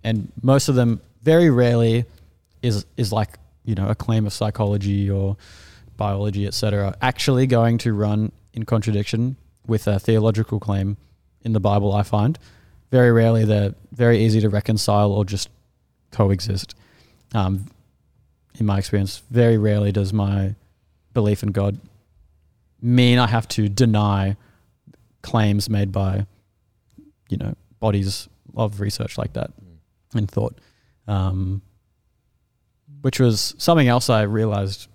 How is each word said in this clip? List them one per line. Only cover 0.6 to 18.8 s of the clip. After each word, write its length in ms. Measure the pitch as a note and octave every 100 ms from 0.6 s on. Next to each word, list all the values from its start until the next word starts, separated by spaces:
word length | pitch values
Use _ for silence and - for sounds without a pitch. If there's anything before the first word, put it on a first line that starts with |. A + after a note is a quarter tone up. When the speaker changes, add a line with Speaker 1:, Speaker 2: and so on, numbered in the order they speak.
| -
Speaker 1:
of 60 | B2+
them, 240 | A#2 A2+ _ _
very 280 | C3 E3 E3+
rarely 540 | B2 B2 A#2+ A#2 A2+ A#2+ - - _ _ _
is, 220 | A#2+ G#2 - -
is, 160 | G#2+
like, 260 | A2 G#2+ - - _
you 100 | -
know, 140 | G2+ G2
a 60 |
claim 320 | A2 - A2+ G#2
of 60 |
psychology 800 | - G#2+ - G#2 G2+ G2+ G2+ G2
or 260 | G2 G2 G2+ - - - - - -
biology, 500 | G#2 G2 G#2 G2+ G2+
et 80 |
cetera, 400 | - A2 G2+ G2 -
actually 440 | B2+ - - B2+ C3
going 300 | A#2+ A#2 A#2
to 140 | A#2+
run 380 | G#2 G#2 G#2 G#2+ - _
in 120 | A#2+
contradiction 720 | A2 A#2 G#2+ G#2 G#2 A2+ B2 C3+ _ _ -
with 200 | A2 -
a 120 | G2+
theological 600 | - A2 A2 G#2+ A2 G#2+
claim 360 | G#2+ G2 G2 G#2 _ _ _ _
in 100 | A2+
the 80 | A2
Bible, 320 | G2 G2+ G2+
I 100 | G2+
find. 360 | G2+ G#2+ A2 E3 - - _ _ _
Very 220 | B2+ B2
rarely 320 | A#2 A2+ A2+
they're 300 | G#2+ G#2 G2+ - -
very 260 | - A#2 A2+
easy 160 | A2+ A2
to 80 | G#2+
reconcile 640 | G2+ - A2 - G#2 G#2
or 120 | G2+
just 240 | G2 G2+ - _ _ _ _ _ _
coexist. 640 | - G2 G2 G#2 G2 - - _ _ _ _ _
Um, 320 | A2+ F#2+ G2 G2 _ _ _ _ _ _ _ _ -
in 80 | G#2+
my 120 |
experience, 440 | G2